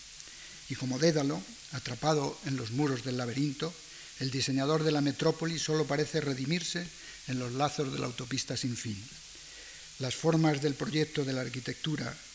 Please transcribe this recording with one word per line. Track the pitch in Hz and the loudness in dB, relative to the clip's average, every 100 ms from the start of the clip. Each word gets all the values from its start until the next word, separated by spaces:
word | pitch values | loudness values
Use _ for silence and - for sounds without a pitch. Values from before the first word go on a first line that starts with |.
| - - - - - - - | -14 -14 -14 -14 -14 -14 -8
Y | 131 | -4
como | 127 127 | -2 4
Dédalo, | 160 151 139 165 196 233 - | 4 6 2 0 -6 -14 -10
atrapado | 135 - 123 147 156 139 - 139 | -8 -6 0 4 4 2 -2 -2
en | 131 | -2
los | 113 | 0
muros | 120 147 127 | 2 2 2
del | 127 123 | 0 0
laberinto, | 120 117 147 135 160 - - - - - | 0 2 0 0 -4 -6 -14 -14 -14 -4
el | 131 | -2
diseñador | 131 127 135 139 156 | 0 2 4 4 4
de | 156 | 6
la | 151 | 4
metrópoli | 143 139 160 156 165 160 | 4 4 2 4 0 0
solo | - 156 147 | 2 2 4
parece | 147 151 160 | 2 2 2
redimirse | 139 131 135 175 165 175 175 - - - - | 0 0 0 0 0 -4 -6 -10 -14 -12 -4
en | 127 | -2
los | 123 | -2
lazos | 127 147 - 135 | 2 2 2 -2
de | 139 | 0
la | 127 | -2
autopista | 120 123 135 - 127 | -4 -2 -2 -2 -2
sin | 127 117 | -2 -2
fin. | 113 98 101 - - - - - - - - - | -4 -6 -8 -14 -14 -14 -14 -14 -14 -14 -14 -6
Las | 127 - | -4 2
formas | 160 160 160 143 | 4 6 6 4
del | 147 127 | 2 0
proyecto | 127 151 151 156 135 | 0 2 2 0 0
de | |
la | 131 | 0
arquitectura | 127 123 123 127 156 151 226 - - | -2 -4 -6 -4 -2 -2 -2 -6 -12